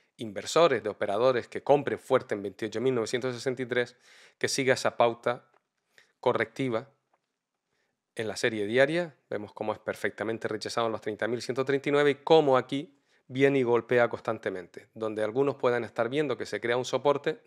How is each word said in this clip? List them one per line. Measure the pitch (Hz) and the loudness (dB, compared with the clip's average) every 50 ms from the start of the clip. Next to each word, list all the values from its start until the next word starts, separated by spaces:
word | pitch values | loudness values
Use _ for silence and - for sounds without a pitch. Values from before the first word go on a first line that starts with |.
| _ _ _ | _ _ _
inversores, | - 120 110 98 101 98 - - 156 170 165 135 110 | -14 -12 -12 -10 -10 -6 0 2 4 4 4 2 0
de | 101 107 | -4 -4
operadores | 98 - 110 104 98 107 120 131 127 120 107 | -6 -4 -4 -2 0 2 2 2 2 0 -2
que | - - 101 | -6 -10 -4
compren | - - 139 147 135 - 110 95 | 2 4 4 4 2 0 -4 -6
fuerte | - - 131 123 113 - 117 | -2 2 2 2 2 0 -6
en | 104 | -6
veintiocho | 98 101 95 - - 107 104 113 | -6 -8 -8 -6 -8 -6 -4 -2
mil | 117 131 131 | -2 0 0
novecientos | 120 110 101 - 123 113 131 123 | 0 -2 -2 -4 -4 -4 -4 -6
sesenta | 120 113 139 127 127 | -6 -4 -6 -4 -4
y | 127 | -4
tres, | 117 120 123 120 120 - _ _ _ _ - - - _ - | -2 -2 -2 -2 -2 -6 _ _ _ _ -20 -20 -20 _ -4
que | - | -4
siga | 113 - - 135 127 127 | -2 -2 0 2 2 2
esa | - - 110 - | 2 0 0 2
pauta | - 120 120 117 - - 120 123 147 - _ _ _ _ _ _ _ _ _ _ _ _ _ _ _ | 2 2 2 2 0 -2 -4 -4 -4 -8 _ _ _ _ _ _ _ _ _ _ _ _ _ _ _
correctiva | - 127 120 110 113 107 - - 139 131 117 110 123 - _ _ _ _ _ _ _ _ _ _ _ _ _ _ _ _ _ _ _ _ _ _ _ _ - | 0 0 0 0 0 -4 -4 -4 -4 -2 -2 -4 -6 -8 _ _ _ _ _ _ _ _ _ _ _ _ _ _ _ _ _ _ _ _ _ _ _ _ -10
en | - 113 107 | -8 -8 -8
la | 98 | -4
serie | - - 123 110 110 101 | -2 -2 -2 -2 -2 -2
diaria | 101 113 127 135 143 160 170 175 165 - _ _ - | 0 2 2 2 2 2 -2 -4 -6 -10 _ _ -10
vemos | - 107 104 101 - | -10 -10 -10 -10 -10
cómo | - 110 107 107 | -8 -6 -6 -6
es | 101 | -6
perfectamente | - - 98 - - 104 - - 101 107 113 110 - | -6 -8 -6 -4 -4 -6 -4 -4 -4 -4 -4 -4 -6
rechazado | 113 110 107 - 104 - - 117 | -6 -6 -6 -8 -6 -4 -2 -2
en | 113 110 | -2 -2
los | 104 | -6
treinta | - - 107 98 104 | -6 -8 -6 -4 -4
mil | 110 120 120 | -4 -4 -4
ciento | - - 123 131 131 | -6 -6 -4 -4 -2
treinta | 131 139 135 135 151 | 0 -2 -2 0 0
y | |
nueve | 143 143 147 147 | 2 4 4 4
y | 135 | 2
cómo | 139 - - 165 160 156 143 131 | 2 4 6 6 6 8 6 4
aquí | 127 117 - 139 139 147 - _ _ _ _ _ _ _ | 4 2 0 -4 -6 -6 -8 _ _ _ _ _ _ _
viene | - 127 127 135 139 139 139 | -8 0 2 4 4 4 4
y | 123 | 4
golpea | 117 120 117 113 - 127 123 120 | 4 2 2 2 2 4 4 4
constantemente. | 117 - 107 - - 113 104 - 107 95 92 87 - - - - _ - | 2 0 -4 -6 -6 -6 -4 -4 -6 -6 -6 -10 -14 -18 -20 -20 _ -10
Donde | 110 113 110 110 104 | -8 -6 -6 -4 -4
algunos | 107 107 107 131 139 143 131 | -4 -2 0 0 0 0 0
puedan | 135 - 127 120 120 120 | 0 0 0 0 0 -2
estar | 104 - - 117 | -4 -4 -2 -2
viendo | 117 131 147 156 139 120 | -2 -2 -2 -2 -2 -4
que | 104 107 | -6 -6
se | - - 101 | -6 -6 -4
crea | - 117 120 | -2 -2 -2
un | 127 123 | -2 -2
soporte, | - - 131 120 147 143 139 - 160 151 - _ | -2 -4 0 2 2 0 0 0 -4 -6 -6 _